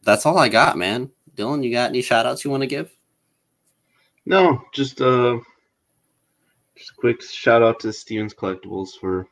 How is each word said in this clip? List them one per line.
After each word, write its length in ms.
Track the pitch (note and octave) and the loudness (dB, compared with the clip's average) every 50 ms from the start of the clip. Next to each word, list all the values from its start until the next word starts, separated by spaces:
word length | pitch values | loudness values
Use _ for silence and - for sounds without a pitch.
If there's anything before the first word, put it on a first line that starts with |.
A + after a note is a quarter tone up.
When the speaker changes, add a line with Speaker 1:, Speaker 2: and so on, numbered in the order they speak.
| _ | _
Speaker 1:
that's 220 | G#2+ G#2 G#2+ - | 2 2 4 2
all 120 | D3+ F3 | 2 4
I 120 | F#3 C#3 A#2 | 4 2 4
got, 280 | G#2 A2+ C#3+ D#3 - | 4 4 4 4 2
man. 320 | E2+ F2+ F#2+ G#2+ B2 B2+ C3 _ _ _ _ _ | -2 -4 -4 -4 -6 -8 -10 _ _ _ _ _
Dylan, 260 | - G#2 B2 D3 D3 C3 | -8 -6 -4 -4 -4 -4
you 80 | A#2+ | -2
got 200 | A2+ A#2+ B2 - | -2 -2 -2 -2
any 100 | - B2+ | -2 -4
shout 240 | B2 - B2 A2+ A2+ | -2 0 0 0 2
outs 180 | B2 B2 - - | 0 -4 -6 -6
you 80 | C#3+ | -4
wanna 160 | C#3 C3+ C#3 | -4 -4 -4
give? 240 | B2+ C#3+ D3 D#3 - _ _ _ _ _ _ _ _ _ _ _ _ _ _ _ _ _ _ _ _ _ _ _ _ _ _ _ | -4 -6 -8 -10 -12 _ _ _ _ _ _ _ _ _ _ _ _ _ _ _ _ _ _ _ _ _ _ _ _ _ _ _
Speaker 2:
No, 360 | - F#3 F#3+ F#3 E3+ C3+ B2 - _ - | 0 4 4 4 4 2 0 -6 _ -6
just, 260 | C#3 C#3 C3 - - | -6 -6 -6 -4 0
uh, 400 | C3 B2+ B2+ B2 B2 B2 A#2+ A#2 - _ _ _ _ _ _ _ _ _ _ _ _ _ _ _ _ _ _ _ _ _ _ _ _ _ _ | 0 2 2 4 2 0 0 -2 -8 _ _ _ _ _ _ _ _ _ _ _ _ _ _ _ _ _ _ _ _ _ _ _ _ _ _
just 160 | - - - | -20 -20 -20
a 40 | _ | _
quick 260 | - - A#2+ A2+ - | -2 -2 -2 -2 -2
shout 420 | - - - - - B2+ A#2 A#2 A#2 | -8 -18 -16 -4 2 4 4 6 4
out 160 | A2+ A2+ - | 4 2 -2
to 140 | - A2 G#2+ | -8 -10 -10
Stevens 400 | - - - A2+ G#2+ G#2+ G#2+ - | -10 -12 -10 -8 -8 -8 -8 -10
Collectibles 680 | _ - F#2+ F#2+ F#2 - F#2+ F#2 F#2+ F#2+ F#2 - - | _ -8 -8 -8 -8 -12 -12 -10 -10 -10 -10 -14 -10
for 300 | - F#2+ F#2 F#2 F#2 _ | -6 -4 -4 -4 -6 _